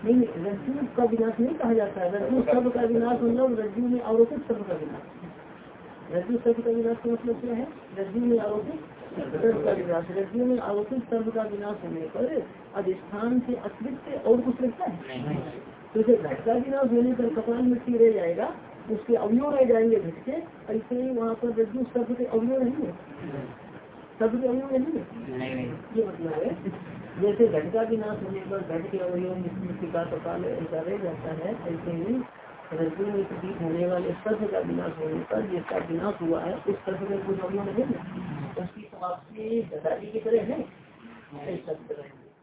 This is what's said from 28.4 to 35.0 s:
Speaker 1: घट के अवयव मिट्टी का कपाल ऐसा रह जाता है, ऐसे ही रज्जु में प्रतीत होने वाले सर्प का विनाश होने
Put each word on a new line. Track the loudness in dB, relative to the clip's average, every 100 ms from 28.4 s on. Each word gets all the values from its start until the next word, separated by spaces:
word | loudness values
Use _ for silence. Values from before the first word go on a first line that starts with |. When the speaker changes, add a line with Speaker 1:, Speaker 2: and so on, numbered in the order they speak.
| -4 -6
Speaker 1:
घट | -2 -4 -2
के | -2
अवयव | -2 -2 -2 -4
मिट्टी | -4 -4 -6 -4 -4
का | -2
कपाल | -2 -4 -4 -4 -4
ऐसा | -4 -4 -4
रह | -2 -4
जाता | -4 -6 -6
है, | -6 -4 -4 -6
ऐसे | -6 -4
ही | -4 0 -2 -4 -12 -18 -18 -10
रज्जु | -2 -2 0 -2
में | 0 -2
प्रतीत | -4 -6 -4
होने | -2 0 2
वाले | 2 0
सर्प | -2 0 0 0
का | 0
विनाश | 0 -2 -4
होने | -4